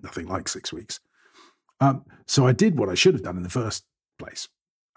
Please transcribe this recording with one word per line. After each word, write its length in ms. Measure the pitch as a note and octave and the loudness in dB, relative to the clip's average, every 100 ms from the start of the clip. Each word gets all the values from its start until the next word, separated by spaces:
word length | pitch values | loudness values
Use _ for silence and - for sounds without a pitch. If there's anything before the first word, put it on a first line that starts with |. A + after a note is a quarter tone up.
nothing 260 | - F2+ E2+ | -12 -10 -6
like 200 | F2 F2 | -6 -6
six 260 | - - | -8 -10
weeks." 260 | - - - _ _ _ _ _ _ _ - | -12 -12 -14 _ _ _ _ _ _ _ 0
Um, 240 | - C3 - _ - | 0 0 -6 _ -4
so 180 | - B2+ | 4 4
I 60 | |
did 260 | B2 G#3+ D3+ | 6 4 2
what 120 | G2 | 0
I 60 | F2+ | 4
should 180 | F#3 | 4
have 100 | A#2 | 4
done 140 | F#2+ F2+ | 0 -8
in 60 | |
the 60 | F2+ | -6
first 360 | - D#2 - - _ _ - | -6 -6 -6 -12 _ _ -20
place 300 | - - - _ _ _ _ | -18 -14 -16 _ _ _ _